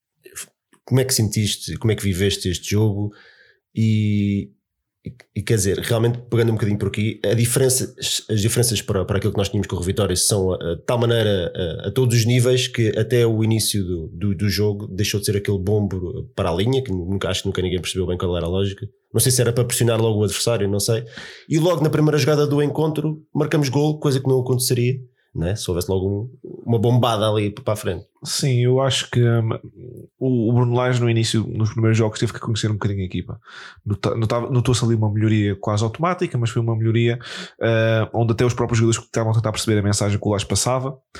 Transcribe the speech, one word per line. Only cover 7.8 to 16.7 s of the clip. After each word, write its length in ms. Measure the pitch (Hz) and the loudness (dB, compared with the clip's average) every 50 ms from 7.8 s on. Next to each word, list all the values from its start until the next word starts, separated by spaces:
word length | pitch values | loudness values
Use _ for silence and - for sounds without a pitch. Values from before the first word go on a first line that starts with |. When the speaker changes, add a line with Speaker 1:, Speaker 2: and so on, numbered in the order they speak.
| 120 - - - - - - - - _ | -2 -6 -8 -8 -6 -4 -4 -6 -4 _
Speaker 1:
as 100 | 107 107 | -2 0
diferenças 400 | 98 113 - 123 113 - 107 98 | 0 0 2 2 0 0 0 -4
para, 240 | - - 104 95 87 | -4 -2 -2 -2 0
para 120 | - 104 95 | 0 -2 0
aquilo 140 | 92 110 92 | 0 0 0
que 60 | 104 | 0
nós 100 | 98 92 | -2 -2
tínhamos 180 | - 107 95 | -2 -4 -2
com 100 | - - | -2 -4
o 60 | 87 87 | -4 -2
Vitória 320 | 90 98 - 101 98 90 | -2 0 0 0 0 0
são 360 | 85 - - 113 101 95 92 90 | 0 0 0 2 2 2 0 -2
a, 40 | |
a, 180 | - - 80 85 | -2 -2 -4 -6
de 60 | 80 - | -6 -2
tal 140 | - 127 117 | -2 0 0
maneira 540 | 120 117 117 117 110 104 101 95 87 82 - - 90 82 80 82 80 | 2 2 2 2 2 2 0 0 -2 -4 -4 -4 -6 -4 -6 -6 -6
a, 40 | 98 | -4
a 20 | |
todos 260 | - - 127 123 113 | 0 0 2 4 4
os 80 | 120 107 | 2 4
níveis 440 | 113 120 127 117 123 127 127 123 - | 4 4 4 4 4 2 2 0 -2
que 200 | - - 117 107 - - | -2 0 0 0 2 0
até 280 | 113 127 127 120 117 | 0 2 2 2 2
o 160 | 113 113 107 110 | 2 2 2 2
início 400 | 110 113 110 104 - - 104 95 | 2 2 0 0 0 -2 -2 -2
do, 240 | 87 90 85 80 - | -2 -4 -6 -6 -8
do, 260 | - 82 92 101 98 | -10 -4 -2 -2 -2
do 140 | 80 104 104 | 0 -2 -2
jogo 380 | 92 95 104 104 101 101 104 | 0 0 0 0 -2 -4 -8
deixou 340 | - 92 92 104 - - 104 | -10 -4 -4 -4 -2 -2 -2
de 60 | 95 | -2
ser 100 | - 104 | 0 -2
aquele 220 | 101 98 - 104 95 | 0 0 0 -2 -2
bombo 720 | 90 95 107 107 101 95 95 92 90 85 78 80 80 - _ | 0 0 0 2 2 0 -2 -4 -6 -6 -8 -8 -10 -10 _
para 140 | - 98 90 | -4 -2 0
a 40 | 82 | 0
linha, 280 | 87 101 120 | 0 0 2